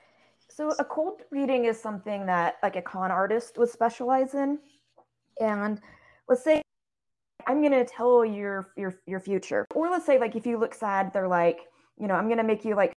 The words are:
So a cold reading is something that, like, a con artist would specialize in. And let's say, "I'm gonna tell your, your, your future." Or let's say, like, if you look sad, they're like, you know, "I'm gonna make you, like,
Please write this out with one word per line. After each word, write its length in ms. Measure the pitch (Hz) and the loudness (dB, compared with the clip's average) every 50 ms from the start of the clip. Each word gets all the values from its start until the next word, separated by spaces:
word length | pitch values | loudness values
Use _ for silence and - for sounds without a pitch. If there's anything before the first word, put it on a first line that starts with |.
| _ _ _ _ _ _ _ _ _ _ | _ _ _ _ _ _ _ _ _ _
So 240 | - - 302 302 311 - | -12 -8 -6 -4 -4 -4
a 60 | 294 | -4
cold 380 | - - - 311 359 427 - - - | -4 -4 -4 -4 -4 -6 -8 -12 -10
reading 340 | - 277 277 254 269 247 240 | -6 -4 -2 0 0 2 2
is 160 | 233 220 220 | 0 0 -2
something 460 | - 220 214 196 190 214 208 202 196 | -6 -10 -10 -8 -8 -8 -6 -4 -2
that, 300 | 190 180 175 175 170 - - - | 0 0 2 0 0 -2 -2 -4
like, 140 | 202 185 | -4 -2
a 60 | 185 175 | -4 -8
con 280 | - - 190 185 190 | -8 -6 -4 -4 -2
artist 460 | 185 175 196 196 214 233 233 - - | 0 0 0 0 0 -2 -4 -4 -2
would 140 | - 240 233 | 0 0 0
specialize 640 | 233 - 226 233 233 - 254 240 262 262 262 262 277 | 0 0 -2 -2 -2 -2 -2 0 2 2 0 0 -2
in. 240 | 277 277 277 285 294 - _ _ _ _ _ _ _ _ _ _ _ _ _ _ - | -2 -2 -2 -4 -4 -8 _ _ _ _ _ _ _ _ _ _ _ _ _ _ -4
And 400 | 220 220 208 202 202 214 214 208 - - - - _ - _ _ _ - | -2 -2 -2 -2 -2 -4 -4 -6 -10 -16 -20 -20 _ -20 _ _ _ 0
let's 160 | 254 247 - | 0 2 4
say, 160 | 311 311 302 302 - _ _ _ _ _ _ _ _ _ _ _ _ _ - - | 4 2 2 2 -4 _ _ _ _ _ _ _ _ _ _ _ _ _ -8 -4
"I'm 160 | - 262 294 302 | -2 2 2 4
gonna 220 | 294 277 262 240 | 4 4 4 2
tell 420 | 247 - - 226 247 247 240 226 | 0 -2 0 4 6 6 6 6
your, 460 | 220 214 202 202 202 196 196 190 - _ | 4 0 -4 -4 -4 -4 -6 -8 -10 _
your, 240 | - 202 185 185 - _ | -8 -6 -6 -8 -8 _
your 140 | - 185 190 | -8 -8 -8
future." 460 | 190 196 196 185 190 - - 208 208 - - | -4 -2 -2 -2 -2 -2 -2 -2 -2 -2 -2
Or 140 | 302 320 339 | -2 0 0
let's 140 | 359 349 339 | 0 0 2
say, 140 | - 285 262 | 4 4 4
like, 180 | 247 226 226 | 4 2 -2
if 100 | 226 214 | -4 -4
you 120 | 240 233 226 | -4 -2 -2
look 160 | 220 214 - | -2 -4 -4
sad, 380 | - - 208 196 196 196 190 - | -4 -4 -2 0 0 0 0 0
they're 140 | 202 190 185 | -2 0 2
like, 340 | 180 170 170 170 165 170 - - _ _ _ _ _ | 2 4 4 4 2 0 -4 -18 _ _ _ _ _
you 120 | - 214 202 | -8 -4 -2
know, 60 | 190 | 0
"I'm 140 | 170 196 220 | 0 0 0
gonna 160 | 233 226 226 | 0 0 2
make 200 | 220 220 208 - | 0 0 0 0
you, 100 | 226 208 | 0 2
like, 200 | 202 196 170 - | 2 2 2 0